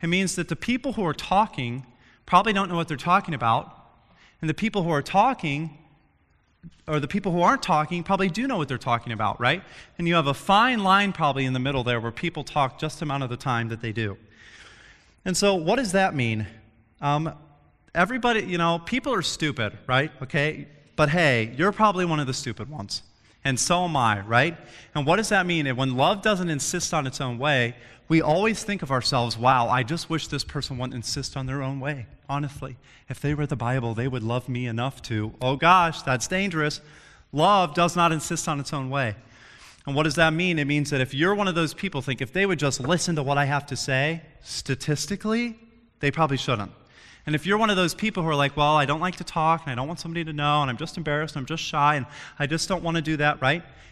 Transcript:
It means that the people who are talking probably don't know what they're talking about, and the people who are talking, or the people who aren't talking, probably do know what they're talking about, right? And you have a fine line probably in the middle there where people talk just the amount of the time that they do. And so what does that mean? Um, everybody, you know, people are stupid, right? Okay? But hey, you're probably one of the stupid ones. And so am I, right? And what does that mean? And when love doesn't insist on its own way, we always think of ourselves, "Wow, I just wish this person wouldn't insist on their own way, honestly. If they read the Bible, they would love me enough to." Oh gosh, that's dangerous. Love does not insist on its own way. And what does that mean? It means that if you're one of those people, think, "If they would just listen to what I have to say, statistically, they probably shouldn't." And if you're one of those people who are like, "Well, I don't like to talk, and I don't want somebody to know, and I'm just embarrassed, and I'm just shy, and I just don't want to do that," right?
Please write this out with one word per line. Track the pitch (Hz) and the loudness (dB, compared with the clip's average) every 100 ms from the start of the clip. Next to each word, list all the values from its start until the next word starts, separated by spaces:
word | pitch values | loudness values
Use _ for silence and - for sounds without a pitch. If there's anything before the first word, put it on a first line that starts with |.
It | 165 | 0
means | 180 185 - | 0 0 -2
that | 170 | -4
the | 160 | -4
people | - 247 285 | -2 -2 -2
who | 226 175 | -2 -2
are | |
talking | 143 - 190 214 - 120 123 - _ _ _ - | -2 0 2 2 -2 -6 -6 -10 _ _ _ 4
probably | 175 214 | 4 4
don't | 196 196 | 0 0
know | 170 | -2
what | 165 | -4
they're | 147 | -4
talking | 175 190 190 | 2 2 2
about, | 139 117 120 - - - _ _ _ _ - | -2 2 0 -2 -18 -20 _ _ _ _ -8
and | 156 | -4
the | |
people | 156 220 208 | -2 -2 0
who | 170 | 0
are | 147 | 0
talking, | 135 196 240 254 160 143 160 - - _ _ _ _ _ _ _ 165 _ - | 2 4 4 2 -4 -4 -6 -10 -20 _ _ _ _ _ _ _ -20 _ -6
or | 151 | -4
the | 147 | -2
people | 208 196 | -4 -2
who | 170 | 2
aren't | 180 262 | 4 2
talking, | - 156 151 175 | 2 0 0 -4
probably | 160 196 190 | -2 0 0
do | 165 269 | 0 -2
know | 214 | -2
what | 139 | -2
they're | 123 | -4
talking | 131 117 120 | 0 -2 -2
about, | 110 107 - | -2 -2 2
right? | 123 175 - - - - | 2 2 -4 -20 -18 -4
And | 170 | 2
you | 170 | 2
have | 139 | 2
a | |
fine | 139 - 202 247 240 | 0 4 6 6 4
line | 190 196 202 | 4 4 4
probably | - 151 135 131 | 2 0 2 0
in | |
the | 127 | 0
middle | 131 139 | 0 0
there | 123 120 | 0 0
where | 113 | -2
people | - 170 160 | -4 -6 -6
talk | 135 151 131 - | -4 0 0 -2
just | 151 - | -8 -6
the | 151 | -4
amount | 139 | -2
of | 127 | -4
the | 113 | -4
time | 139 117 113 | -2 -2 -2
that | 110 | -4
they | 117 | -6
do. | 110 107 98 - - - - - - - - _ _ | -2 -2 -4 -14 -20 -20 -20 -20 -20 -20 -20 _ _
And | 185 175 | -4 0
so | 202 190 | 2 2
what | 160 240 | 2 0
does | 233 | 2
that | 190 190 | 2 2
mean? | 143 117 110 104 - - _ _ - | 0 -2 -2 -4 -10 -20 _ _ -6
Um, | 143 147 160 - - _ _ _ _ 165 | 0 0 -2 -8 -20 _ _ _ _ 0
everybody, | 185 254 240 220 | 0 2 0 0
you | 185 175 | 0 0
know, | 170 170 | 2 0
people | 170 247 285 | -2 -4 0
are | 226 | -2
stupid, | 151 - 156 123 104 107 - | -2 -2 -4 -2 -4 -6 0
right? | 127 147 - | 0 0 -6
Okay? | 135 147 147 147 143 - _ - | -6 -2 -2 -4 -12 -20 _ 0
But | 151 | 2
hey, | 175 156 120 113 127 | 4 4 4 0 0
you're | 190 | 0
probably | 202 214 185 | 4 2 2
one | 175 156 | 0 0
of | 131 | -2
the | |
stupid | 131 120 110 131 | -4 -6 -8 -10
ones. | 151 101 - - _ _ _ 139 | -10 -8 -10 -12 _ _ _ -4
And | 123 | -2
so | - 180 180 | 0 0 2
am | 147 | 2
I, | 113 104 | 2 2
right? | 101 120 156 165 - - - | 2 4 4 0 -16 -20 -8
And | 151 143 | -4 2
what | 190 | 2
does | 214 | 4
that | 202 180 | 2 2
mean? | 165 143 | 0 0
And | 123 | 0
when | 135 123 | 0 2
love | 151 208 | 2 2
doesn't | 220 190 175 | 0 0 0
insist | 147 - 180 - | -2 -4 -4 -2
on | 165 135 | -2 -4
its | - | -4
own | 131 120 | -6 -2
way, | 147 135 117 117 - - - | 2 4 2 -2 -20 -16 0
we | 160 | 2
always | 143 170 220 208 | 4 2 2 -2
think | - 202 | -4 -6
of | 139 | -2
ourselves, | 131 - 135 117 113 | -2 0 0 0 2
"Wow, | 123 131 117 | 4 4 4
I | 123 | 2
just | 117 170 - | 0 -4 -4
wish | 160 - | -6 -4
this | 143 | -8
person | - 147 - 127 | -6 -8 -8 -6
wouldn't | 127 127 | -6 -8
insist | - 147 135 139 | -6 -6 -6 -8
on | 131 | -6
their | 139 | -4
own | 135 135 | -4 -6
way, | 135 143 113 - - | -6 -6 -10 -16 -6
honestly. | 139 143 - 135 127 - - - | -4 -4 -8 -14 -14 -20 -20 -14
If | 120 | -6
they | 143 | -2
read | 147 147 | -2 -2
the | 127 | -2
Bible, | 117 131 117 | 0 0 -2
they | 110 131 | -2 -2
would | 127 | -2
love | 110 120 - | -2 -2 -2
me | 123 123 | -4 -4
enough | 113 131 - | -2 -4 -6
to." | - 110 107 - | -6 -4 -4 -4
Oh | 127 139 | -2 2
gosh, | 165 185 165 - | 6 6 6 -2
that's | - 127 - | -2 -2 0
dangerous. | 185 196 160 151 - - - - - - | -2 -2 0 -2 -4 -14 -20 -20 -20 -8
Love | 139 175 202 175 | 2 4 6 4
does | 156 170 180 | 2 2 4
not | 170 | 2
insist | 160 - 165 - | 2 -2 -4 -4
on | 147 | -4
its | 135 | -4
own | 147 131 | -6 -4
way. | 139 120 104 - - - - - - - | -2 -2 -4 -14 -20 -20 -20 -20 -16 -4
And | 143 | 0
what | |
does | 156 143 | 2 4
that | 160 | 4
mean? | 160 185 165 | 4 2 2
It | 139 | 2
means | 147 143 | 2 2
that | 139 | 0
if | 127 | 0
you're | 135 175 | 0 0
one | 202 196 | 2 0
of | 165 | 2
those | 160 | 0
people, | - 196 139 | -2 -6 -4
think, | 127 117 | -4 -4
"If | 131 | -4
they | 185 196 | 0 0
would | 160 | 2
just | 143 131 | 0 0
listen | 131 175 - 156 | 0 0 2 -2
to | |
what | 135 143 | 2 2
I | 139 | 2
have | 143 - | 0 -4
to | 131 | -8
say, | - 131 147 165 - - | -2 0 0 -2 -10 -20
statistically, | - - - 131 - 147 - 196 214 226 240 226 - _ _ - | -12 -10 -4 -4 -2 -4 -2 -4 -2 -2 -2 -6 -20 _ _ -4
they | 143 | -2
probably | 156 151 135 | 2 0 0
shouldn't." | - 113 98 - - - - - - | -2 -2 -4 -12 -20 -20 -20 -14 -4
And | 151 | -4
if | 170 | 0
you're | 208 | 2
one | 220 | 2
of | 190 | 2
those | 175 | 0
people | - 220 190 | 0 -4 -2
who | 160 | 0
are | 147 | 2
like, | 139 147 | 2 2
"Well, | 147 156 | 4 4
I | 135 | 2
don't | 156 | 0
like | 180 175 | -2 -4
to | |
talk, | 170 170 156 165 | -6 0 2 2
and | 147 | -2
I | 120 | -6
don't | 143 | -6
want | 170 | -8
somebody | 165 170 | -8 -8
to | 160 | -6
know, | 151 147 147 | -2 2 2
and | 139 | 2
I'm | 117 | -2
just | 160 - | -6 -6
embarrassed, | 156 147 156 147 | -2 -2 -2 -6
and | |
I'm | 131 | -6
just | 160 | -6
shy, | - 156 143 151 | -4 2 2 2
and | 123 - - - | -2 -12 -16 -6
I | 143 | -2
just | 160 - | -2 -2
don't | 180 | -2
want | 165 165 | 0 -2
to | |
do | 151 151 | 0 2
that," | 147 - | 2 2
right? | 131 170 - - - | 2 0 -2 -20 -20